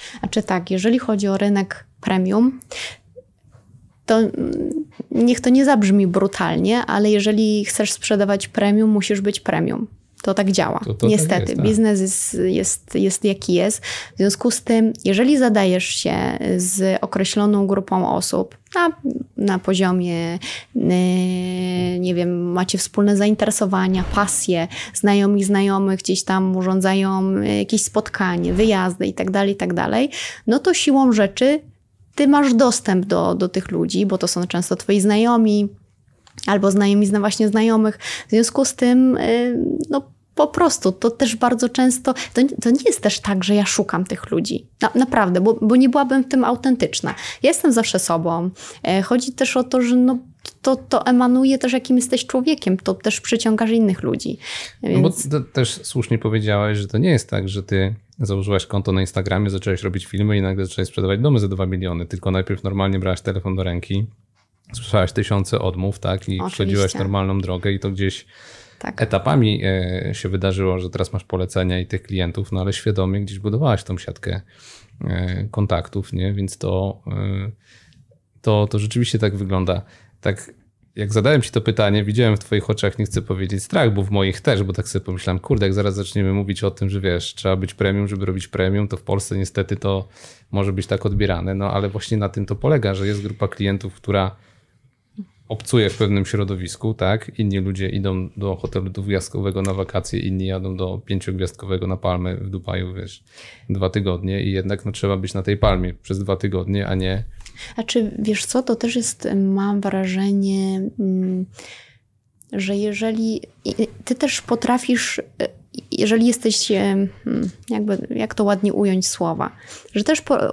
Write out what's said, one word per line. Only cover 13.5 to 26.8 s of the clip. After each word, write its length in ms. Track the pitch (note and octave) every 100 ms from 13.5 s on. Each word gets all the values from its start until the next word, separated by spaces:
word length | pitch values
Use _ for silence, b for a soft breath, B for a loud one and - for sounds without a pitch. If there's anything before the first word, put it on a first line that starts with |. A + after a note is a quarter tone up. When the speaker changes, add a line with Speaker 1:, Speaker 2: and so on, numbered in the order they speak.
Speaker 1:
jest. 260 | F3 F#3+ - B B B
W 20 | -
związku 340 | G3 G3 A#3+
z 120 | -
tym, 300 | - A3+ A3 -
jeżeli 340 | F#3+ G3 B3+ D4
zadajesz 460 | B3 G#3 F#3 F#3
się 300 | F3 - - - F#3+ - F#3+ F3+
z 420 | F3+ F#3+ F#3+ F#3+
określoną 640 | - F#3+ F#3+ G#3+ G#3 G3+ G3
grupą 460 | G3 G3 F#3+ F3+
osób 420 | - - - - - _
na, 180 | F4+ E4+ E4 C#4 - - -
na 220 | G3+ F#3
poziomie, 800 | F#3+ F#3+ F#3 F3+ F3 E3+ E3 F3 B B B A#3+
e, 1200 | E3+ F3+ F3+ F#3 F#3 F3+ F3+ F3+ F3+ F3+ F3+ F3+
nie 160 | F3+
wiem, 380 | F3 F3 F3 F3
macie 260 | F3 F#3 F#3+
wspólne 380 | - - G3+ G3+
zainteresowania, 880 | G#3 G#3+ G#3+ - G3 F#3+ F#3 F#3 -
pasje, 540 | G3+ G3+ - - E3+ E3+ B B
znajomi 500 | - G3+ G3+ G3 G3+
znajomych 540 | G3 G3+ G3 G3 G3 F#3+
gdzieś 240 | - F#3+
tam 320 | - F#3+ F#3+ F#3
urządzają, 800 | F#3 F#3+